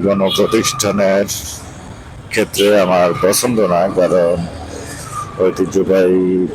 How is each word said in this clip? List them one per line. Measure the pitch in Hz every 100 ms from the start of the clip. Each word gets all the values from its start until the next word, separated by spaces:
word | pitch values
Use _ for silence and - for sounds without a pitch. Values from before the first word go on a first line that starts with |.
| 95
গণপ্রতিষ্ঠানের | 98 95 92 98 113 104 - 101 98 98 98 101 - - - - - - - - - -
ক্ষেত্রে | - 101 - 101 104
আমার | 92 90 87 82
পছন্দ | 90 101 123 113 98
না, | 87 95 92
কারণ | 87 90 85 87 87 - - - - - - - - -
ঐতিহ্যবাহী | 92 85 90 95 90 95 90 92 92 92 90